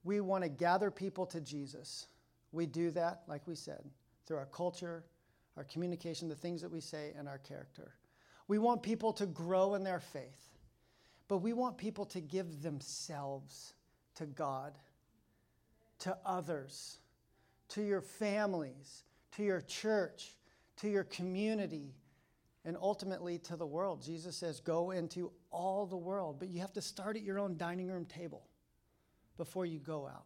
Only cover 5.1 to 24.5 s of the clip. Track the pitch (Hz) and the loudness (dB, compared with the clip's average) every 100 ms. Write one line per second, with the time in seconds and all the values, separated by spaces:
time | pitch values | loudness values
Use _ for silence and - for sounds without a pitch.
5.1 | _ _ _ _ - 143 160 175 175 170 | _ _ _ _ -14 -6 -2 0 0 -4
6.1 | 156 170 147 175 170 170 165 156 151 147 | -4 -4 -4 -2 -2 -4 -6 -6 -6 -6
7.1 | 151 143 139 135 147 139 - - - _ | -8 -8 -10 -10 -12 -12 -16 -18 -20 _
8.1 | _ - - - 208 233 233 220 226 220 | _ -20 -18 4 6 8 6 4 4 2
9.1 | 214 202 147 170 185 196 202 190 180 - | 2 -2 0 4 8 8 6 2 0 -2
10.1 | 143 127 - - - - _ _ _ - | -10 -10 -16 -20 -20 -20 _ _ _ -20
11.1 | - - 196 214 233 247 180 208 202 202 | -20 0 2 4 4 2 0 -4 -2 -4
12.1 | 185 151 185 175 151 160 143 139 - - | -4 -2 -2 -2 -4 -4 -4 -6 -8 -6
13.1 | 147 139 139 139 - - - _ _ _ | -4 -4 -6 -8 -16 -16 -20 _ _ _
14.1 | - 156 139 147 131 143 139 - _ _ | -8 -8 -2 0 0 -6 -12 -20 _ _
15.1 | _ _ _ _ _ _ _ _ _ 185 | _ _ _ _ _ _ _ _ _ -4
16.1 | 190 196 180 151 151 135 - - - _ | -2 0 -2 0 -4 -4 -10 -12 -14 _
17.1 | _ _ _ _ _ _ 208 208 196 - | _ _ _ _ _ _ -2 2 2 0
18.1 | - 214 202 208 175 139 131 139 - - | -2 2 4 4 2 -2 -8 -16 -18 -20
19.1 | _ _ - 208 185 143 - 220 214 170 | _ _ 2 4 4 0 0 4 6 4
20.1 | - - - _ _ _ - 214 202 - | -2 -14 -16 _ _ _ -4 2 2 2
21.1 | - 180 185 214 220 190 156 139 131 - | -2 0 2 2 2 0 -4 -8 -14 -20
22.1 | _ _ _ _ _ 160 175 190 202 196 | _ _ _ _ _ -6 2 2 2 -2
23.1 | 180 175 170 170 165 160 156 196 151 127 | -4 -2 -4 -6 -4 -2 0 0 -2 -6
24.1 | 165 175 160 170 | -6 -6 -4 -4